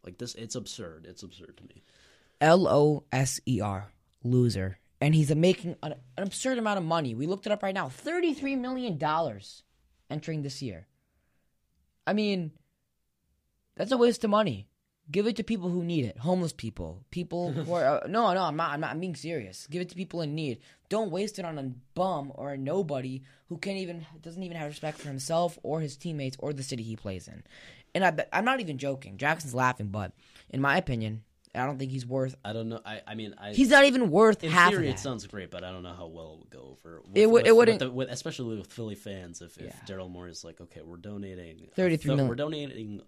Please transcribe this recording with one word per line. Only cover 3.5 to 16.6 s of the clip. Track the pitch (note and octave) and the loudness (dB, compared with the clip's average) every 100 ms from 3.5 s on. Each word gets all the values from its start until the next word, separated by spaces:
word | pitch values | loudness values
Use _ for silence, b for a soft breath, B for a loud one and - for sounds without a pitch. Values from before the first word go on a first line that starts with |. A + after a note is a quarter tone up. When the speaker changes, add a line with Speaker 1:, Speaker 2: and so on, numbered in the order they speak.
| A2 | 0
Speaker 2:
R, | G#2 F#2+ G2+ _ _ _ | 0 -4 -8 _ _ _
loser. | A#2+ B2 A#2+ G2 F#2+ - _ - | 2 4 4 2 -2 -6 _ 0
And | C#3+ D#3 | 4 6
he's | C#3+ | 6
a | D#3 | 6
making | F3+ F3+ E3+ - | 4 4 -2 -8
an, | D#3 C#3+ - - | -8 -10 -12 -8
an | |
absurd | A#3+ - C4 B3 | -8 -4 -4 -2
amount | A3 G3 | 0 -2
of | D#3+ | 0
money. | E3 C3 A2+ | 0 0 -2
We | D3+ | -4
looked | G3 G#3 | -4 -2
it | |
up | G#3 | -2
right | G3 | -2
now. | F#3+ C#3 | -4 -6
Thirty-three | - D4 F4 E4+ C#4+ C#4 C4+ | -6 -4 0 0 0 -2 -4
million | B3+ B3+ B3 D3 | -4 -6 -4 -2
dollars | D3+ D#3+ D#3 G2+ - - _ _ _ _ - | 0 0 0 -6 -14 -20 _ _ _ _ -10
entering | D3+ E3 D#3 | -8 -6 -6
this | C#3 C3 | -6 -8
year. | B2+ E2 - _ _ _ _ _ _ _ _ _ _ _ - | -8 -10 -16 _ _ _ _ _ _ _ _ _ _ _ -4
I | |
mean, | G#3 G#3 F#3+ D#3 - _ _ _ _ _ _ _ _ _ _ _ - | 0 0 0 -4 -10 _ _ _ _ _ _ _ _ _ _ _ -6
that's | G3+ | 0
a | B3+ | 4
waste | A#3+ - | 4 4
of | G#3+ | 2
money. | G#3 G3+ G2+ - _ _ _ - | 2 2 -2 -8 _ _ _ -6
Give | E3+ G#3+ | 0 0
it | A3 | 0
to | |
people | G#3+ A3+ F3 | -2 -2 -2
who | F3 | -2
need | E3+ E3 A#2 | 0 0 -2
it. | - | -2
Homeless | D3 F#3 E3 | 0 0 0
people. | - | -4